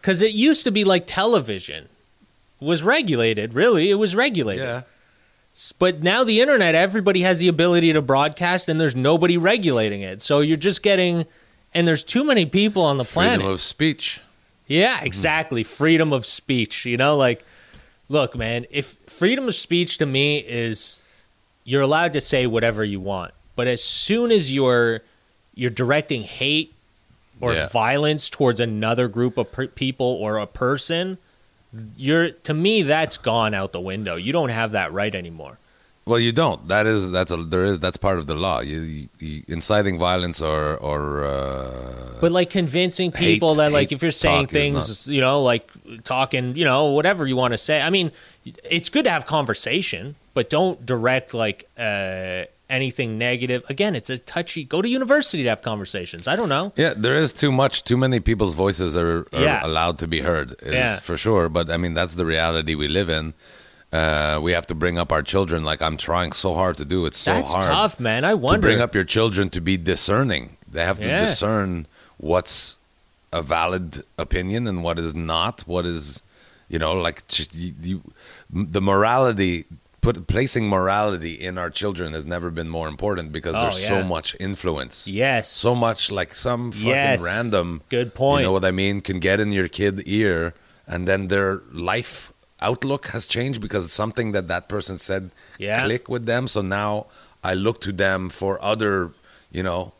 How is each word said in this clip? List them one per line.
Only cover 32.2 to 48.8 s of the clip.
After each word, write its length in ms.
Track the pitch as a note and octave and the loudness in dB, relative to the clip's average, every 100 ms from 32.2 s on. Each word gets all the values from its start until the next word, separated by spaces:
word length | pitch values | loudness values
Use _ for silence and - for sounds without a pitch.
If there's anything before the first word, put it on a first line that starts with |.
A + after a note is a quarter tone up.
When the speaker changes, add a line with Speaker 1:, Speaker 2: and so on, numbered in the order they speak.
| E3+ | 2
Speaker 1:
to 240 | - - | -2 -4
me, 280 | D#3 F#3 A3 | 0 2 2
that's 360 | D3 D#3 D#3+ - | 2 2 2 -2
gone 340 | B2 A#2 A2 | 0 2 2
out 200 | G2+ G2 | 0 -4
the 80 | F2 | -6
window. 360 | F#2 G2 G2+ E2+ | -6 -6 -6 -6
You 160 | G2 | -2
don't 160 | E3 C#3 | -2 0
have 240 | A2+ A2+ | -2 -2
that 180 | G#2+ E2+ | 0 -2
right 220 | F2+ G#2 | -2 -4
anymore. 440 | F#2+ F2 D#2+ C#2+ B1 _ _ _ _ - | -4 -10 -14 -16 -18 _ _ _ _ -2
Speaker 2:
Well, 120 | A#2 | 2
you 140 | A#2 | 2
don't. 340 | A2+ D#3+ F2 D2+ | 2 0 0 0
That 180 | G2+ G#2+ | 2 4
is, 260 | A2 F#2 | 2 0
that's 180 | F2+ F2+ | 0 0
a, 60 | E2+ | -2
there 300 | E2 F2+ F#2+ | -2 0 2
is, 120 | F#2 | 0
that's 180 | F#2 - | -2 -2
part 200 | G2+ F#2 | 0 0
of 80 | D2 | -2
the 80 | |
law. 260 | D#2 F#2+ C#2 | -2 0 -2
You, 200 | C2+ D#2 | -4 -6
you, 280 | D#2+ D2+ C#2 _ | -8 -10 -12 _
you 240 | D#2 D2+ - | -10 -10 -8
inciting 520 | E2 - G#2+ G2 F2 | -6 0 2 2 0
violence 420 | F2 F#2 F2 E2 | 0 0 -2 -2
or, 360 | D#2+ D#2 D2+ D2+ | -2 0 -2 -4
or, 480 | D2 D2 D2 C#2+ C#2+ | -4 -4 -2 -4 -2
uh, 920 | C#2 C2+ C2+ C2 B1+ B1+ B1 B1+ A#1+ | -4 -4 -6 -8 -10 -12 -12 -14 -2
Speaker 1:
But, 100 | E3+ | 0
like, 160 | F3 F3 | 2 0
convincing 640 | G3 E3 D3 F3+ - F#3 | 0 0 0 0 0 -2
people 380 | - F3+ - E3 | 0 2 4 4
Speaker 2:
hate, 60 | D3+ | 4
Speaker 1:
that, 140 | D3+ | 4
like, 180 | D3 C#3 | 4 0
Speaker 2:
hate 60 | C#3 | 0
Speaker 1:
if 60 | |
you're 80 | E3 | -2
saying 360 | D3 - E3+ C#3 | 2 2 2 2
Speaker 2:
talk 80 | |
is 40 | D3+ | 0
Speaker 1:
things, 480 | C#3+ C#3+ D3+ G#2+ C3 | 0 0 -2 -6 -4
Speaker 2:
not 60 | |
Speaker 1:
you 60 | C#3+ | 0
know, 220 | B2+ C#3+ | 2 4
like, 280 | C3 A#2 - - - A2+ | 4 2 -2 -20 -18 -16
talking, 520 | - B2+ C3+ C3 B2 C3+ | -4 -2 0 -2 -4 0
you 80 | |
know, 220 | D#3+ C3 D3+ | 2 4 4
whatever 340 | C#3+ D#3+ G3 C#3 | 4 2 2 0
you 100 | B2+ | 2
wanna 220 | B2 A2+ | 2 0
say. 220 | - D3+ | 0 2
I 80 | D3+ | 2
mean, 200 | F#3+ E3 - - _ - - | 2 0 -4 -20 _ -20 -18
it's 240 | - E3+ | -4 -2